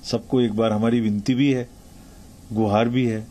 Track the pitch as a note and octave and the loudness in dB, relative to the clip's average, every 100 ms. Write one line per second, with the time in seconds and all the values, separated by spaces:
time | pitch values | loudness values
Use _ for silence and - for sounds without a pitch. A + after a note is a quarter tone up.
0 | - A#2 - C3 A#2+ G#2 A2+ G#2+ A2+ A#2+ | -4 -6 -2 0 0 0 0 2 0 0
1 | A2 G#2 G2+ B2+ C#3+ B2+ A#2 - - - | 0 -2 -2 0 2 0 -4 -14 -20 -20
2 | - - - - - G#2+ A2 G2+ A#2 B2 | -20 -20 -20 -20 -8 -2 2 4 2 0
3 | B2 A2 A2 | 0 -2 -8